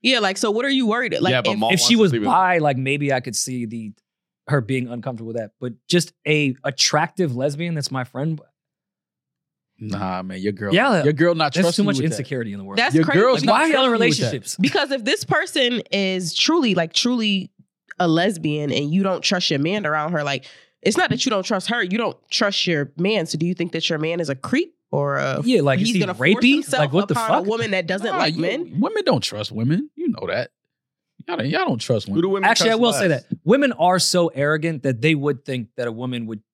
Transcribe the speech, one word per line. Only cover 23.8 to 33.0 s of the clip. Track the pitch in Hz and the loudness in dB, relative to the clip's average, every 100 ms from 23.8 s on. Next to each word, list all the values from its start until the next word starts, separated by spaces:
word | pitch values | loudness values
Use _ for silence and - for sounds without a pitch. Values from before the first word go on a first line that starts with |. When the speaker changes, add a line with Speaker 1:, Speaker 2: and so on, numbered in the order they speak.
| - | -2
Speaker 1:
your | 156 | -2
man | 156 170 | -2 -2
is | 156 | -4
a | |
creep | 135 - 269 370 _ _ | -6 -2 -2 -2 _ _
or | 143 143 139 | -2 0 0
a, | 135 143 | -2 -2
Speaker 3:
Yeah, | 233 233 | 2 2
like, | 139 135 | 4 2
is | 226 | 2
Speaker 1:
he's | |
Speaker 3:
he | 196 | 0
Speaker 1:
gonna | 196 | -2
force | 175 139 | 2 4
Speaker 3:
rapey? | 226 247 294 | 6 4 4
Speaker 1:
himself | - 262 | 0 0
Speaker 3:
Like, | 151 | 2
what | 160 202 | 2 2
the | |
Speaker 1:
upon | 233 226 | 0 2
a | 262 | 0
Speaker 3:
fuck? | 202 | 0
Speaker 1:
woman | 226 220 | -2 -2
that | 190 170 | -2 -2
doesn't | 190 214 | -4 -2
Speaker 4:
Nah, | 370 | 0
Speaker 1:
like | - | 0
Speaker 4:
you, | 160 | 0
Speaker 1:
men? | 170 262 349 151 | -2 -4 -6 -2
Speaker 4:
women | 254 440 | -2 0
don't | 370 156 | 0 0
trust | - 104 104 | -2 -8 -8
women. | 107 120 180 302 | -4 -2 -2 -4
You | - 339 | -6 -4
know | - 92 | -4 -4
that. | 98 - _ _ _ _ _ _ _ - | -4 -6 _ _ _ _ _ _ _ -8
Y'all | 349 | -4
don't, | 127 | -2
y'all | 311 359 | -2 -2
don't | 117 | -4
trust | - 113 95 | -2 -2 0
Speaker 2:
Who | |
Speaker 4:
women. | 101 | -2
Speaker 2:
do | 185 | 0
women | 196 190 | 2 2
Speaker 3:
Actually, | 226 226 | 4 2
I | |
Speaker 2:
trust | 226 | 2
Speaker 3:
will | 233 | 2
say | 143 | 2